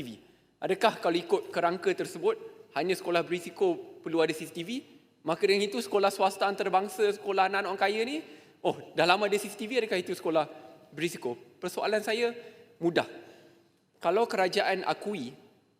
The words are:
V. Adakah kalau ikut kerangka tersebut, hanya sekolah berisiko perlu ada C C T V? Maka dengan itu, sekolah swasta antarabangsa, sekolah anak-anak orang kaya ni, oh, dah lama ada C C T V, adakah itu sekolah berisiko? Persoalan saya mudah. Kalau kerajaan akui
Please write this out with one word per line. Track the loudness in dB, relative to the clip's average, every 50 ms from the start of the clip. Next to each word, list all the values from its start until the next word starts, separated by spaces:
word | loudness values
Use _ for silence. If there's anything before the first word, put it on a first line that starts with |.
| -10
V. | -10 -12 -16 -18 -20 _ _ _ _ _ _ -2
Adakah | -2 -2 2 2 2 2 2 0
kalau | 2 2 2
ikut | 2 2 0 0 0 -2
kerangka | -4 0 0 0 0 2 0 0
tersebut, | 0 0 -2 -6 -6 -2 0 0 0 0 -6 -16 -18 -20 -20 -8 -4 -4
hanya | 0 0 -2
sekolah | -2 -2 0 2 2 2
berisiko | 2 -4 -6 -6 -8 -2 0 2 2 2 0 -4 -14 -18 -14
perlu | -10 -4 2 2 2
ada | 2
C | 2 -4 -8
C | -10 -10
T | -10 -8
V? | -8 -8 -10 -10 -12 -20 -20 _ _ _ _ _
Maka | -2 -2 0 2 2
dengan | 4 4 2
itu, | 0 -2 -4
sekolah | -4 0 0 4 4 4 4
swasta | 4 2 2 2 2 0
antarabangsa, | 0 0 0 -2 2 2 2 2 2 0 2 2 2 2
sekolah | 0 -2 -2 2 4 4 4
anak-anak | 2 0 0 -2 0
orang | 2
kaya | 2 2 2 0 -2
ni, | -2 -4 -6 -8 -10 -18 -20 -20 -20 _ _
oh, | -2 -2 -2 -2 -6 -10 0
dah | 2 6 6
lama | 6 4 4
ada | 2 2
C | 0 -2 -4
C | -8 -8
T | -8
V, | -2 0 0 0
adakah | 0 0 -2
itu | -2 -2 -6
sekolah | -4 -2 0 2 2 2 0 -4 -16 -18 -20 -20 -20 -20 -18 -8
berisiko? | -4 -4 -4 -4 -4 -6 -6 -6 -6 -12 -20 -20 _
Persoalan | -10 -8 -6 -4 -2 0 0 0
saya | 0 0 0 0 0 -2 -2 -4 -14 -18 -20 -20 -20 -20 -16 _
mudah. | -2 2 2 2 0 0 -6 -16 -20 -20 -20 -20 -20 -20 -20 _ _ _ _ _ _ _ _ _
Kalau | 0 2 4 4 2 2
kerajaan | 2 2 2 2 2 2 2 2 0 0 0
akui | -2 -2 -2 -2 -6 -4 -4 -6 -8 -10 -14 -20 -20 _ _ _ _ _